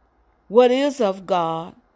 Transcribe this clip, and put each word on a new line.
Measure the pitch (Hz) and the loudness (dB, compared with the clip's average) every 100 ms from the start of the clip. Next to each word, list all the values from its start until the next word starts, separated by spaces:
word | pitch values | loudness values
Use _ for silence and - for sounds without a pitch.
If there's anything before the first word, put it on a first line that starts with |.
| _ _ _ _ - | _ _ _ _ 0
what | 208 247 | 4 4
is | 254 285 269 | 2 0 -2
of | 208 190 180 | -4 -4 -4
God | 180 165 165 175 - _ | -4 -2 -6 -10 -18 _